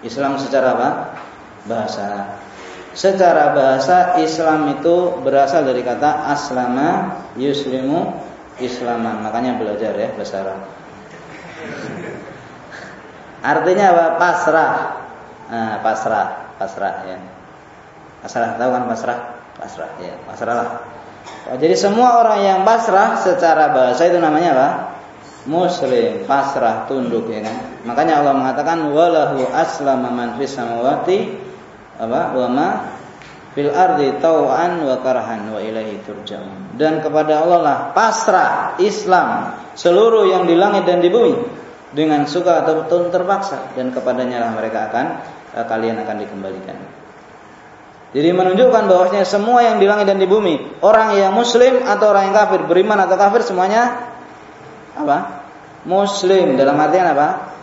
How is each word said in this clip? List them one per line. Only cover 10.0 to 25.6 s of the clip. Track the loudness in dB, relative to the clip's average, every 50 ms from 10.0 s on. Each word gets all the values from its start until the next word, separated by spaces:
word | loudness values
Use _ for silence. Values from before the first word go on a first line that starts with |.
| -4 -6 -6
bahasa | -8 -10 -8 -8 -8 -8
Arab. | -8 -8 -10 -14 -16 -18 -20 -20 -20 -20 -20 -20 -20 -20 -20 -20 -20 -20 -20 -18 -18 -18 -16 -14 -14 -12 -12 -12 -12 -12 -12 -12 -12 -14 -14 -16 -18 -18 -20 -20 -20 -20 -20 -20 -20 -18 -18 -18 -18 -20 -20 -20 -20 -20 -20 -20 -20 -18 -8
Artinya | -2 -2 0 0 2 2 2 4 4 4 6
apa? | 4 4 2 2 2
Pasrah. | 2 2 2 0 0 2 2 2 2 2 0 -2 -4 -6 -10 -12 -14 -16 -18 -20 -20 -20 -20 -20 -16 -10
Nah, | -6 -6 -4 -4 -6 -4
pasrah, | -2 -2 -2 -2 -2 -2 -2 0 -2 -4 -6 -12 -14 -16 -10 -8
pasrah | -8 -8 -6 -6 -6 -6 -6 -6 -10
ya. | -12 -14 -14 -16 -18 -20 -20 -20 -20 -20 -20 -20 -20 -20 -20 -20 -20 -20 -20 -20 -20 -20 -18
Pasrah, | -18 -8 -4 -4 -4 -4 -2 -2
tahu | -2 0
kan | 0 -2 -2
pasrah? | -4 -4 -4 -4 -4 -6 -6 -8 -12 -16 -18 -20 -20 -18 -16
Pasrah | -16 -16 -12 -14 -14 -14 -14 -14
ya, | -14 -14 -14 -14 -16
pasrah | -16 -10 -8 -4 -4 -2
lah. | -2 -4 -4 -8 -10 -12 -14 -18 -18 -20 -20 -20 -20 -20 -20 -18 -16 -12 -10
Oh, | -4
jadi | 0 2 2 4
semua | 4 2 2 2 4 4 6 6 6
orang | 4 4 4 2 2
yang | 2 2 4 4
pasrah | 4 2 2 2 2 2 4 4 2 0 0
secara | 0 0 0 2 2 2 4 4 4 2
bahasa | 4 4 2 2 2 2 2
itu | 4 4 4
namanya | 2 2 2 2 2 2 4
apa? | 4 2 2 0 -4 -8 -10 -12 -14 -18 -20 -20 -20 -20 -20 -20 -16 -8
Muslim, | -4 -2 0